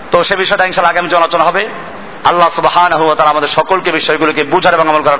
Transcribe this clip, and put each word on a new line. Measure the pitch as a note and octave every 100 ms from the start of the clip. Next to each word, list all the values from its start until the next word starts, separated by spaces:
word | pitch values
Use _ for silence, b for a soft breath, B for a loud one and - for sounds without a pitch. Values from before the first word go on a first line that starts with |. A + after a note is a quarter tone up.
| -
তো | F3
সে | E3 G3
বিষয়টা | F3+ G3 F#3
ইনশাআল্লাহ | F#3 F3
আগামী | E3+ F3 F3
আলোচনা | E3 E3+
হবে। | D#3+ F3 A3 - - - - - -
আল্লাহ | F3 E3+
সুবহানাহু | - D#3 F3 F3 D#3+ D#3+
ওয়া | D3+
তাআলা | D#3
আমাদের | D3 D3
সকলকে | - D#3 F#3 F3
বিষয়গুলোকে | D#3+ - D3+ D#3 C#3
বুঝার | C#3+ F3 F3+
এবং | E3 D#3+
আমল | D3+
করার | D3 C#3+